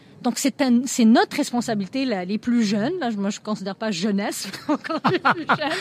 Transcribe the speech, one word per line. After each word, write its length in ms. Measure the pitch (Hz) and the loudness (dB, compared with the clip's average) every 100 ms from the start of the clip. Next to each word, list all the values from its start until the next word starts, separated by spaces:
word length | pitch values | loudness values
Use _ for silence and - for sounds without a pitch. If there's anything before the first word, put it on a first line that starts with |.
| - - | -20 -6
Donc, 100 | 247 - | -4 -2
c'est 240 | 269 - | -2 0
un, 200 | 262 240 262 | 2 2 2
c'est 200 | - 220 | 4 6
notre 320 | 294 440 - | 6 4 0
responsabilité, 680 | 285 240 262 208 185 262 | -2 -2 -2 -4 -4 -4
là, 220 | 269 190 180 | -2 -2 -4
les 140 | 214 | -4
plus 240 | 240 240 202 | 0 2 2
jeunes. 280 | 208 247 370 | 0 -2 -2
Là, 120 | 247 | -4
moi, 180 | 202 196 | -2 -4
je 100 | - | -4
me 40 | 214 | -6
considère 300 | 214 196 190 | -6 -6 -6
pas 160 | 220 | -4
jeunesse, 580 | 165 208 196 240 - 202 - | -2 0 0 -2 -6 -10 -8
<laughs> 100 | - | -2
encore 320 | 294 - 311 | -2 -2 -2
plus 460 | - 370 262 339 285 | 0 2 2 0 0
jeune. 220 | - 277 370 | 0 0 -4